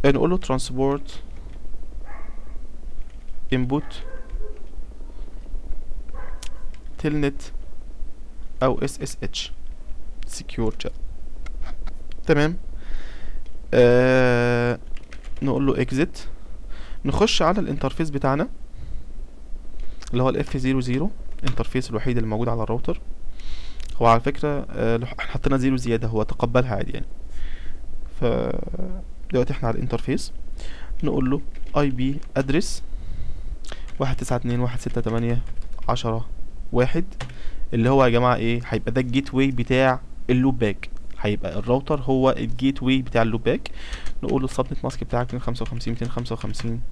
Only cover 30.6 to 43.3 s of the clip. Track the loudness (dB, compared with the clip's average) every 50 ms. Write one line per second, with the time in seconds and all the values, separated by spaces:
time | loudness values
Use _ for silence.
30.6 | -2 -2 -2 -2 -4 -2 0 0 2 2 2 2 2 2 2 0 0 -2 0 0
31.6 | 0 2 2 2 2 2 2 2 0 0 0 -2 -4 -2 -2 -2 0 2 2 2
32.6 | 2 2 0 0 0 -2 -2 -4 -2 -2 -2 0 0 0 0 0 -2 -4 -4 -4
33.6 | -4 -4 -4 -4 -4 -4 -2 0 0 0 0 0 0 0 0 0 0 0 0 0
34.6 | 0 0 0 -2 -2 -2 -2 0 0 0 0 0 2 2 2 2 2 2 -2 0
35.6 | 0 0 0 0 2 0 0 0 0 0 0 0 -2 -2 0 0 -2 -2 -2 -2
36.6 | -4 0 2 4 4 4 4 2 2 0 -2 -4 -6 -6 -6 -2 -2 0 2 2
37.6 | 2 2 2 2 4 6 6 6 6 6 6 4 4 4 4 4 2 0 0 0
38.6 | -2 -2 -2 -2 -2 0 0 0 0 2 0 0 0 0 0 2 2 2 2 0
39.6 | 0 2 4 4 4 4 2 0 -4 -8 -6 -4 0 2 4 4 4 4 4 4
40.6 | 2 0 0 -2 -4 -4 -4 -2 -2 -2 -2 0 0 0 0 0 -2 -2 -2 -2
41.6 | 0 2 0 0 2 0 -2 0 2 2 2 4 4 4 2 2 0 -2 0 2
42.6 | 2 0 0 2 2 2 2 2 0 2 2 2 4 4